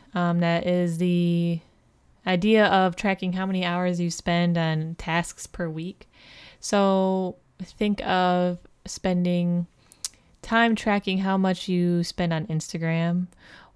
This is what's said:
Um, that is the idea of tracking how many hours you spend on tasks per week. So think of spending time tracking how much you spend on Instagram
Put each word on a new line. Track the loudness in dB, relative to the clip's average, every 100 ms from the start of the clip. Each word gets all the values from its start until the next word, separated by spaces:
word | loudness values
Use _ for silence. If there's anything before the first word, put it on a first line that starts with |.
| -8
Um, | -2 0 0
that | 0 0 0
is | 0 0 0
the | 0 2 2 0 0 -4 -8 _ _ _ _ _ -2
idea | 0 4 6 6
of | 4 2 0
tracking | -4 -2 -4
how | -4 -2
many | -2
hours | -2 -2 -2 0
you | -2
spend | -4 -2 0 2 2
on | 0 -2 -4 -8
tasks | -4 -4 -4 -10 -16
per | -10 -8
week. | -8 -10 -14 -20 _ -20 -20 -20 -14
So | -2 2 4 4 2 0 -2 -8 _ -16
think | -14 -4 -2 -2 0
of | 2 2 2 0 -2 -12 _ -16
spending | -6 -2 0 0 0 0 0 -4 _ _ -14 -14 _ _ _
time | -2 2 2 2
tracking | 0 0 0 -2
how | 0 2
much | 2 0 -2
you | 0 2 2
spend | -2 -2 -2
on | -2 -2
Instagram | -4 -4 -6 -2 0 0 -2 -4 -10 -20 -20 -20